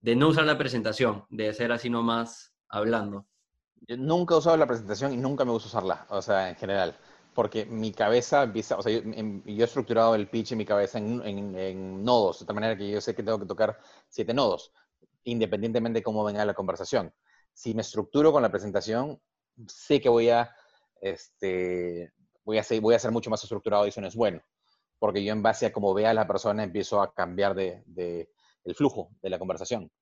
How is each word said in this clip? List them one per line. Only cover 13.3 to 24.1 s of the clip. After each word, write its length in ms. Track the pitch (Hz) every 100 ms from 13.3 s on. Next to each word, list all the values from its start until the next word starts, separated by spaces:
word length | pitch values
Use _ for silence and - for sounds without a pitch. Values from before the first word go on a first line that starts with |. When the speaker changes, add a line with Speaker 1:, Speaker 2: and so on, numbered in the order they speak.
| 110
Speaker 2:
que 60 | 98
tocar 340 | 92 110 - - - _
siete 240 | - 117
nodos, 400 | 120 123 87 - _ _ _ _ _
independientemente 760 | - 117 107 101 113 113 113 113
de 40 |
cómo 200 | 107 107
venga 220 | 104 104 104
la 80 |
conversación. 600 | 98 95 95 92 127 87 _ _ _ _
Si 200 | _ 120
me 80 | 110
estructuro 500 | 107 - 104 135 156
con 100 | 147
la 80 | 117
presentación, 720 | 95 101 98 101 113 143 143 _ _ _ _ 113
sé 340 | - - 143
que 80 | 127
voy 200 | 117 117
a, 260 | 117 120 _ _ _ _ _
este, 1120 | 98 85 - _ 98 92 90 90 87 85 82 _ _ _
voy 140 | - 110
a 60 |
ser, 180 | 104 113
voy 140 | 107 117
a 40 |
ser 120 | 117
mucho 180 | 117 113
más 140 | 110
estructurado 420 | - 104 110 104 104
y 40 |
eso 120 | 107
no 60 |
es 80 | 95